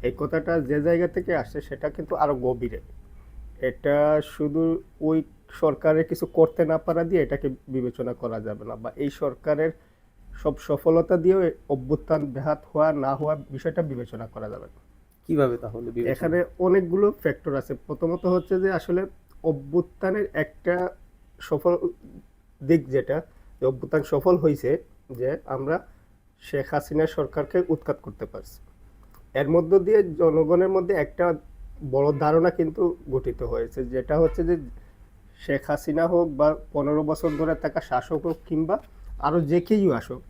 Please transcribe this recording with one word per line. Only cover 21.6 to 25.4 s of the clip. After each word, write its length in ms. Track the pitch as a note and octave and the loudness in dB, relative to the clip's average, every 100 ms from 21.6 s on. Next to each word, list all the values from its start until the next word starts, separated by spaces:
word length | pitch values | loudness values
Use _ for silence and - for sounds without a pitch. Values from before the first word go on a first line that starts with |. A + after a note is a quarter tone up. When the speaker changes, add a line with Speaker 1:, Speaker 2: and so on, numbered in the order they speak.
| F3 F3 F3 - - - - _ _ _ | 2 2 0 -6 -20 -20 -20 _ _ _
Speaker 1:
দিক 240 | C#3 E3 C3 | 2 2 4
যেটা, 340 | C3 B2+ D3 E3 - - - | -2 0 -4 -4 -20 -20 -2
যে 60 | C3 | -2
অভ্যুত্থান 360 | C3 - D#3 | -2 -2 -2
সফল 340 | C#3+ D3 F#3 F3 | 0 0 4 4
হয়েছে 420 | D#3 C#3+ B2 D#3+ - - _ | 4 2 0 -2 -4 -20 _
যে 280 | A#2+ A#2+ D#3 | -6 -4 -4